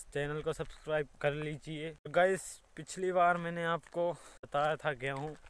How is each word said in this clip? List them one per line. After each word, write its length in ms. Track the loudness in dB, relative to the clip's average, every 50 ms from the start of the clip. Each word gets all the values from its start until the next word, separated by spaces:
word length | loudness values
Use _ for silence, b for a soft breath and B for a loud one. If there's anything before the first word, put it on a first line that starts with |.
| -14 -6 -4
चैनल 280 | -2 -2 -2 -4 -2
को 120 | -2 -2 -4
सब्सक्राइब 540 | -4 -6 -8 -10 -10 -4 0 0 0 0 -2 -4 -2
कर 120 | 0 0 0
लीजिए। 600 | 0 -4 -4 -6 -6 -8 -8 -8 -6 -8 -8 -10 -12 -12 2
गाइस, 320 | 6 6 6 6 4 2 -2 -8 -10 -12 -14 -14 -14
पिछली 360 | -12 -12 -10 -6 -2 -2 2
बार 260 | 4 6 6 6 6
मैंने 280 | 4 0 -4 -2 -2 0
आपको 460 | 0 0 -2 -4 -6 -2 0 0 0
बताया 640 | -2 -4 -12 -20 -18 -18 -10 -2 0 0 2 2 0
था 160 | 0 -2 -4 -2
गेहूँ 420 | -2 -4 -4 -2 -4 -4 -6 -8 -12 -16